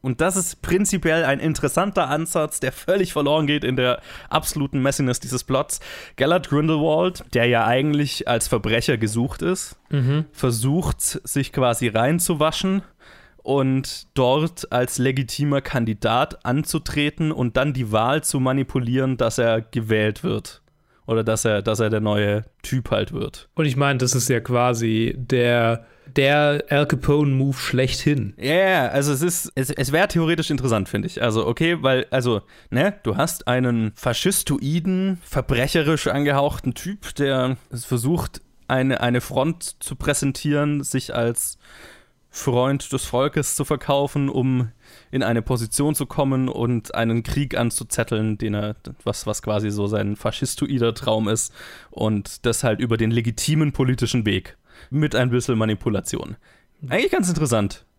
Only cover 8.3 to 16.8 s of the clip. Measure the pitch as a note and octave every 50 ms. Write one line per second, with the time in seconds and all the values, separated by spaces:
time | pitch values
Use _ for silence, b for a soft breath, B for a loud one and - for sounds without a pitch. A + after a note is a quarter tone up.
8.3 | A#2+ A#2 - - - A#2 - A2 A2 A#2 B2 - C#3+ A2+ A2 G#2+ G#2+ A#2 A#2+ B2
9.3 | - - E3 E3 F#3 F#3 - - - _ _ _ - C#3+ B2+ B2+ C#3 D3+ D#3+ -
10.3 | - - - C3 A#2 A2 A2+ C3 C#3+ E3+ F3 D3+ C3+ - - - - - - -
11.3 | - C#3 C3+ - - - C3 B2 A#2 - C3 A#2 G#2 A2 A#2 C3+ D#3+ E3+ F3 -
12.3 | F3+ D3 D3+ D#3 D#3 - - F#3+ F#3+ G3 F#3 B B B B B B B B B
13.3 | B B - - C3+ C#3 C3+ C3 C3 C3+ C3+ - - - - _ _ - C3 B2
14.3 | C3 D3 D#3 E3+ F3 - - - - B2 B2+ B2+ - - B2 C3+ C3+ C3+ C3+ A2+
15.3 | - - C#3+ D3 C#3+ C#3 C3 - - C3 A#2 A2+ G#2+ G2+ - A2 A2 B2 C#3+ -
16.3 | - - _ - B2 C#3+ D#3 - - D#3+